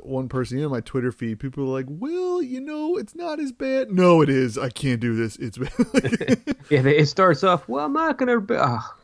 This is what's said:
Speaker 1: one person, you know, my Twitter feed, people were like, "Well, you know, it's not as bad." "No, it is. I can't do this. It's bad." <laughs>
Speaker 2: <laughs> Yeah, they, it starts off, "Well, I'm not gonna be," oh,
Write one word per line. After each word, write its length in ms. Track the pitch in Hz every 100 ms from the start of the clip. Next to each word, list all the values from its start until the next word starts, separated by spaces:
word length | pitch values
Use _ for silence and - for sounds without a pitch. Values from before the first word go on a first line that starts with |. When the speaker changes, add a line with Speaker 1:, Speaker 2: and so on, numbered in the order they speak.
Speaker 1:
one 240 | - 131 127
person, 300 | 131 117 127
you 60 | 151
know, 40 |
my 120 | 127
Twitter 320 | - 131 123
feed, 260 | - 117 107
people 260 | 139 143 131
were 60 |
like, 140 | 131 131
"Well, 540 | 151 269 349 359 359
you 180 | 262 254
know, 380 | 277 302 302 370
it's 180 | 214 330
not 240 | 349 302
as 140 | 285
bad." 360 | 240 269 262 254
"No, 300 | 185 180 165
it 60 | 143
is. 300 | 135 127 117
I 100 | 127
can't 300 | - 139 120
do 160 | 120 113
this. 220 | 113 -
It's 200 | 123 120
bad." 120 | 135
<laughs> 840 | - - 262 - 233 - 240 - -
Speaker 2:
<laughs> 80 | -
Yeah, 120 | 143
they, 160 | 131 151
it 80 | 147
starts 360 | - 185 147 190
off, 220 | 175 -
"Well, 160 | 262 294
I'm 80 |
not 240 | 302 320 -
gonna 240 | 247 240
be," 140 | 196 156
oh, 280 | 135 117 - -